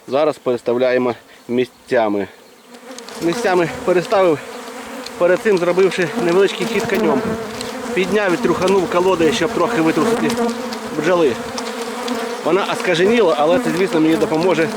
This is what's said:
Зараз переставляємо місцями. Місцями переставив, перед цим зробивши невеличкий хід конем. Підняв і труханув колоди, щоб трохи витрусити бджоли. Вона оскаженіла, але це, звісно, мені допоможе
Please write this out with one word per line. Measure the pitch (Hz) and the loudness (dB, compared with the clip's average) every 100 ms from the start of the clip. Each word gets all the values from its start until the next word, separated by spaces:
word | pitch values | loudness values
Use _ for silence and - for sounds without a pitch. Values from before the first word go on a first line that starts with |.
| - | -4
Зараз | 131 151 - | 0 0 0
переставляємо | 131 123 - 123 127 127 123 113 - - - | -2 -2 0 0 2 2 0 -4 -10 -20 -4
місцями. | 123 123 - - 123 110 104 95 - - - - - - - - - | -2 -2 -6 -2 0 2 0 -4 -10 -20 -20 -20 -20 -18 -16 -14 -4
Місцями | 165 - 196 180 160 - 185 | -4 -2 0 2 0 -2 0
переставив, | 180 165 202 185 143 - - - - - - - - | 0 2 2 4 2 -4 -14 -14 -14 -14 -12 -12 -2
перед | 175 175 | 2 2
цим | 214 185 | 2 2
зробивши | 175 175 190 - 165 233 170 | 2 4 4 2 -2 0 2
невеличкий | 180 196 - 202 | 4 2 0 -2
хід | 208 | -2
конем. | - 196 165 135 226 220 - - - - - | -2 0 2 0 -2 -6 -8 -10 -10 -10 -6
Підняв | 185 185 208 196 | -2 0 0 0
і | 170 | 0
труханув | 202 147 185 196 160 | 0 0 2 2 2
колоди, | 180 185 175 160 | 2 2 4 2
щоб | - 160 | 2 0
трохи | 165 165 160 | 0 0 2
витрусити | 160 165 226 233 - - 233 - - - - 151 | 2 2 2 0 0 0 -2 -2 -8 -8 -8 -4
бджоли. | 151 175 147 113 - - - - 240 226 247 226 - - 147 | 0 4 2 0 -6 -8 -8 -8 -8 -6 -6 -6 -6 -4 -2
Вона | 185 175 | 0 -2
оскаженіла, | 196 190 170 190 240 180 151 | -4 -2 2 2 4 2 2
але | 151 180 | 2 2
це, | 240 165 | 0 -2
звісно, | 185 160 | 0 2
мені | 156 160 | 2 2
допоможе | 151 160 185 160 160 | 0 0 2 2 0